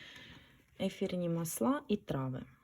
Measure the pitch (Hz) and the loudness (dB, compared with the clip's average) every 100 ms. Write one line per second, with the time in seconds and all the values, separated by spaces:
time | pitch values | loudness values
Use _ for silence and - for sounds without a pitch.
0 | - - - - - - _ - 190 - | -18 -16 -18 -18 -20 -20 _ -2 -2 0
1 | 190 180 170 165 165 - 233 285 - 208 | 0 2 2 2 0 2 2 2 2 0
2 | - 147 131 131 - - | 0 0 0 -2 -8 -16